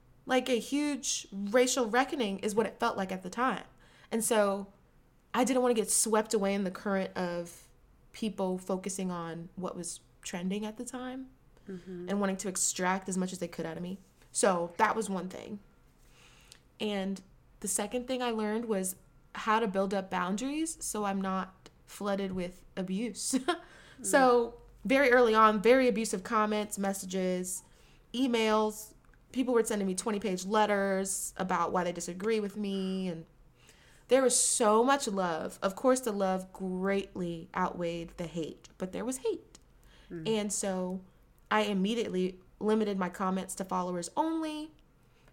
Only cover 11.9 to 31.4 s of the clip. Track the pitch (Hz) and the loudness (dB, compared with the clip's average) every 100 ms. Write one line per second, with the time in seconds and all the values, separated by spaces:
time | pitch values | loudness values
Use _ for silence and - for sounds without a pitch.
11.9 | 180 180 202 196 190 202 185 - - 180 | -10 -4 -2 0 -2 -4 -2 -2 0 0
12.9 | 190 - 185 185 - 175 - 165 165 180 | 0 -2 -2 -2 -4 -8 -6 -6 -6 -8
13.9 | 196 - _ - - 220 175 170 - 214 | -10 -14 _ -10 2 2 2 -2 0 0
14.9 | 220 190 190 185 - - 208 - _ _ | 0 -2 -4 -6 -10 -12 -14 -16 _ _
15.9 | _ - - - - - - _ - 214 | _ -20 -20 -20 -20 -20 -20 _ -8 -4
16.9 | 202 190 190 - - _ - 208 - 208 | -2 -4 -6 -10 -20 _ -10 -4 -2 -2
17.9 | 247 247 254 247 220 208 220 233 196 185 | -4 -4 -2 -2 -2 -2 -2 -2 -2 -2
18.9 | - - - _ - 226 220 226 196 196 | -6 -16 -20 _ -6 2 2 2 0 0
19.9 | 196 185 185 175 214 269 294 320 - - | -2 -2 -2 0 -2 -2 -2 -4 -6 -6
20.9 | 214 202 196 190 190 185 - - _ - | -4 -2 -2 -2 -2 -4 -10 -20 _ -18
21.9 | - 202 196 190 185 175 - - - 180 | -8 -2 -2 -2 -4 -6 -10 -12 -8 -4
22.9 | 190 233 190 - 262 262 339 - - - | -4 -4 -6 -2 -2 0 -4 -6 -20 -20
23.9 | - 202 277 254 240 233 - - - 202 | -10 2 6 8 6 2 -6 -20 -6 2
24.9 | 269 269 247 233 220 220 214 220 262 254 | 4 8 8 8 8 8 8 6 8 6
25.9 | 214 220 190 - 226 214 214 208 - 196 | 2 0 -4 0 0 2 0 -2 -2 -2
26.9 | 196 185 185 185 180 185 - - - - | -2 -4 -2 0 0 -4 -8 -12 -20 -20
27.9 | - - 240 262 233 220 214 214 214 - | -20 -8 0 2 4 4 4 2 -2 -12
28.9 | - - - _ 254 254 233 226 214 196 | -20 -20 -20 _ -2 2 2 2 0 -2
29.9 | 185 233 202 202 180 185 220 208 202 196 | -2 -2 -2 -2 -4 0 2 4 2 2
30.9 | 190 190 - - - | 0 -2 -4 -6 -6